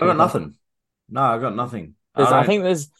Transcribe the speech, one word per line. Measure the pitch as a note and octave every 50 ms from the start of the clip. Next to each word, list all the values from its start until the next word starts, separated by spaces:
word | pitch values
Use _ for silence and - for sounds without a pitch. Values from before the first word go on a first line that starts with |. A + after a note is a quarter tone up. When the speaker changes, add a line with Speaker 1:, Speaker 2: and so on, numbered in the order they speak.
| E3+
Speaker 1:
Cooper? | F3+ E3
Speaker 2:
nothing. | D#3 E3+ E3+ - G2 D#2 D2 - _ _ _ _ _ _ _ _ _ _ -
No, | G#2+ C3
I | C#3 A#2+ A2+ A#2
got | C3 A#2+ G2+
nothing. | A#2 B2 A#2+ A#2+ G2 D#2+ D2+ - _ _ _ _
Speaker 3:
There's, | D3 C3+ B2
Speaker 2:
I |
Speaker 3:
I | - C3
Speaker 2:
don't | B2+
Speaker 3:
think | F#3 G#3 G3+ F3+
there's, | F#3 F3+ D3+ C#3+ - _